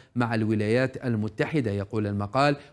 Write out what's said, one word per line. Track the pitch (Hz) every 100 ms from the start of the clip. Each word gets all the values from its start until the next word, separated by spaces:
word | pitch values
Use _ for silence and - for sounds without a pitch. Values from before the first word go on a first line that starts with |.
| - 120
مع | 117
الولايات | 113 107 107 104 120 131 -
المتحدة، | 131 110 107 104 147 156 113
يقول | 101 95 110 104
المقال، | 101 104 131 143 143 -